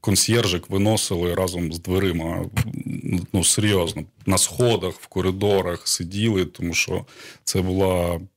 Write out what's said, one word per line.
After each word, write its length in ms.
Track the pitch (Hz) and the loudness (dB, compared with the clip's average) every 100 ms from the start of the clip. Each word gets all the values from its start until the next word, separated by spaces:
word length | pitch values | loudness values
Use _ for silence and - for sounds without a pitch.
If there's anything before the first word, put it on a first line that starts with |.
консьєржик 680 | - 98 - 117 104 87 - | 0 2 4 2 2 -2 -2
виносили 680 | 95 104 110 - 90 87 87 | 0 2 2 0 0 0 0
разом 380 | 92 90 82 | 0 -2 -4
з 60 | 82 | -4
дверима. 680 | 90 95 98 85 82 87 87 - - - - 85 - 90 87 | 0 0 2 0 -2 -4 -2 -2 -2 -4 -8 -6 -2 -4 0
Ну, 100 | 95 | 0
серйозно. 600 | 85 - 104 98 82 76 80 _ - | 2 2 2 2 0 -4 -12 _ 0
На 120 | 92 | 0
сходах, 560 | - 98 123 107 90 - | 0 2 2 2 -2 -8
в 60 | - | -8
коридорах 800 | 95 92 92 101 98 90 85 - | -2 0 0 2 2 2 -4 -4
сиділи, 580 | - 85 101 113 98 90 | -4 -4 -2 0 2 0
тому 280 | - 85 | -4 -4
що 320 | 82 - 92 - - - - | -2 -2 -4 -6 -18 -20 -12
це 180 | - 95 | -4 -2
була 580 | 92 92 95 90 87 85 90 | 0 2 2 2 0 -2 -8